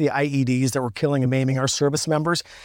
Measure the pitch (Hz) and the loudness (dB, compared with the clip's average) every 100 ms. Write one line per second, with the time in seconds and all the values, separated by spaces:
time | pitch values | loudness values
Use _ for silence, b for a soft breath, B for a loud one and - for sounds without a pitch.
0 | 147 127 147 139 131 127 131 135 123 - | 0 0 0 0 0 2 0 0 -4 -2
1 | 147 143 127 131 131 135 131 - 143 147 | 0 2 2 2 0 0 -2 0 0 0
2 | - 151 156 170 B B | 0 0 0 -2 B B